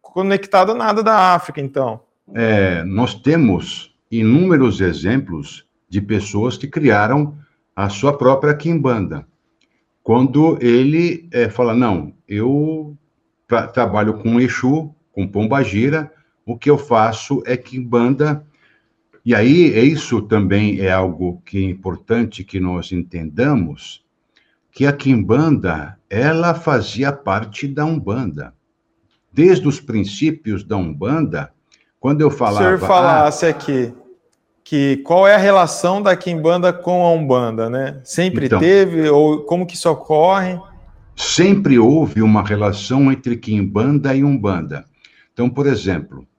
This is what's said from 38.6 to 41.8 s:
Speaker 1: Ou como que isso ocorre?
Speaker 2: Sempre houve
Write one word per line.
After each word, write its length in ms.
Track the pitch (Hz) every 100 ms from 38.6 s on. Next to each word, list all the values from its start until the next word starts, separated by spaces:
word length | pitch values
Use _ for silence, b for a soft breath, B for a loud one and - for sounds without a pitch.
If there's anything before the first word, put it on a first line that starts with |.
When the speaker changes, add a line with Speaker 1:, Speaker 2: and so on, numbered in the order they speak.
| 165 196 190 165 156
Speaker 1:
Ou 300 | 147 151 151
como 260 | - 175 175
que 80 |
isso 160 | - 170
ocorre? 720 | 151 - 151 175 196 185 180 - - - - - -
Speaker 2:
Sempre 640 | - - 185 196 147
houve 420 | 123